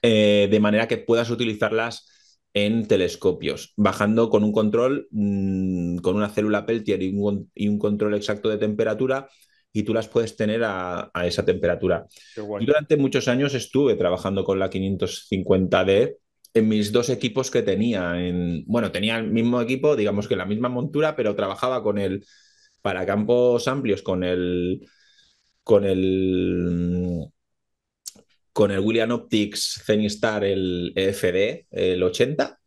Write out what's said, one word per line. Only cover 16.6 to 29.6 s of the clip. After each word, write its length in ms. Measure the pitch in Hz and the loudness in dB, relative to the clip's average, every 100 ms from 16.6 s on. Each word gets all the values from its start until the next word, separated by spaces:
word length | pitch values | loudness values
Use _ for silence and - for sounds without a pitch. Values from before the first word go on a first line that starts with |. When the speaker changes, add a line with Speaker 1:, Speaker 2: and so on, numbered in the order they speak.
| 110 | 2
Speaker 1:
mis 240 | 107 104 | 2 2
dos 180 | 120 120 | 0 0
equipos 400 | 123 123 131 127 | -2 -2 -4 -2
que 100 | 123 | 0
tenía. 580 | 104 95 117 101 87 87 90 | 0 0 0 -2 -2 -2 -2
En, 380 | 90 87 82 - | -2 -2 -4 -2
bueno, 240 | 117 101 | -2 0
tenía 280 | 90 107 113 | -2 -2 -2
el 120 | 110 | 0
mismo 300 | 113 120 123 | 0 2 0
equipo, 340 | 117 131 151 | -2 0 2
digamos 320 | 139 104 104 104 | 2 0 -2 -2
que 100 | 98 | -4
la 100 | 92 | -2
misma 240 | 107 123 | -2 -2
montura, 440 | 123 143 143 156 | -4 -4 0 0
pero 220 | 151 107 101 | 0 -2 0
trabajaba 460 | 98 95 127 127 | -4 -2 -4 -2
con 160 | 107 101 | -2 -2
el, 260 | 95 98 - _ _ _ _ _ | -2 -4 -8 _ _ _ _ _
para 240 | 101 90 | -4 -4
campos 640 | 95 104 107 120 123 120 131 | -2 -2 2 4 4 2 0
amplios, 320 | 139 127 95 | -2 -2 -2
con 240 | - 92 | -2 -2
el, 560 | 90 90 90 90 90 98 - _ _ _ _ _ _ _ | 0 0 0 -2 -2 -4 -8 _ _ _ _ _ _ _
con 220 | - 101 | 4 4
el, 1400 | 98 92 95 95 95 92 90 90 87 87 87 90 90 87 - _ _ _ _ _ _ _ - - _ _ _ | 4 2 2 2 2 2 0 0 0 0 0 -2 -2 -4 -8 _ _ _ _ _ _ _ -20 -20 _ _ _
con 160 | - 101 | 0 2
el 100 | 98 | 2
William 300 | 104 113 110 | 0 2 0
Optics 720 | 120 - 110 104 - | -2 0 0 0 -4